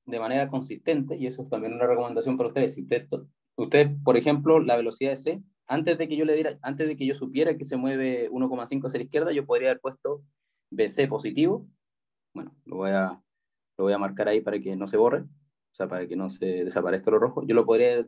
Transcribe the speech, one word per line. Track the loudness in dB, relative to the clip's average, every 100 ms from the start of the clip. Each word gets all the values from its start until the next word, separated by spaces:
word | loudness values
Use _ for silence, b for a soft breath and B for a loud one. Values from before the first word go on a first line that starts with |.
de | -10 -6
manera | -2 0 0
consistente, | -4 -6 -6 -2 0 -2 -4
y | -6
eso | -6
es | -6
también | -6 -4
una | 0 2
recomendación | 2 0 -2 -2 0
para | 0
ustedes, | 0 0
si | -2
usted, | -2 -4 -2 -10 -10 _ _ -8
usted, | 2 4 4 2
por | 4 4
ejemplo, | 4 2 4 4
la | 4 2
velocidad | 0 -2 -4
de | -4
C, | -4 -6 -8 _ -6
antes | -2 0 0
de | 0
que | 0
yo |
le | 2
diera, | 2 0 -4
antes | -8 -4 -4
de | -2
que | -2
yo |
supiera | -2 -4 0 0 0
que |
se | -4 -4
mueve | -2 -2 -2 -2 -2
uno | -2 -2
coma | -2 -4
cinco | -4 -4
hacia | -4
la |
izquierda, | -2 -2 0
yo | -2 0
podría | 2 2
haber | 0
puesto | -4 -6 -6 -6 -10 _ _ _ -8
B | -2 0
C | 2 0
positivo. | 0 -4 0 2 0 -6 _ _ _ _ _ _
Bueno, | -16 -16 _
lo | -12 -6
voy | 0
a, | 0 0 -4 _ _ _ _ _ -2
lo |
voy | 0
a | 2
marcar | -2 -2 0
ahí | 2
para | 0 -4
que | -4
no | -6 0
se | 4
borre, | 4 2
o | -4 _ _ _ _
sea, | -8 -6
para | -6 -6
que | -6
no | -6
se | -4 -4 -2
desaparezca | -2 0 0 0 4
lo | 4
rojo. | 4 -2 2
Yo |
lo | 4
podría | 6 4 4 2